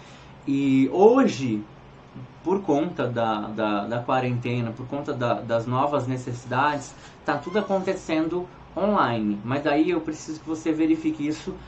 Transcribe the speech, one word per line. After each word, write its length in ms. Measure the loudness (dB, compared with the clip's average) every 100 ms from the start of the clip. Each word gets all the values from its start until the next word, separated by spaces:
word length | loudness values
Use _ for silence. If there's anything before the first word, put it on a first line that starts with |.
| -20 -20 -20 -10 -2
E 420 | 0 4 6 4
hoje, 720 | 8 8 8 4 2 -2 -4 -6 -16 -20 -20 -20 -18 -16 -8
por 180 | -2 0
conta 440 | 2 0 0 -2 -2
da, 420 | 0 0 0 -4
da, 380 | -2 0 0 -2
da 120 | -4
quarentena, 720 | 0 0 0 -2 -2 -2 -4
por 160 | -6 -8
conta 260 | -6 -4
da, 220 | -2 -2
das 320 | -2 0 -2 0
novas 400 | 0 2 0 0
necessidades, 880 | -4 -6 -10 -4 0 0 0 -6 -16 -20 -10
tá 120 | -4 -4
tudo 220 | -2 -2
acontecendo 880 | 0 0 0 -4 -2 0 0 -2 -4 -12 -12 -2
online. 600 | 2 4 4 2 0 -2
Mas 220 | -2 -2 2
aí 240 | 2 4
eu 100 | 2
preciso 400 | -2 -8 -10 -10
que 80 | -6
você 240 | -4 0
verifique 540 | 2 2 2 0 -2 -2
isso 280 | -4 -6 -10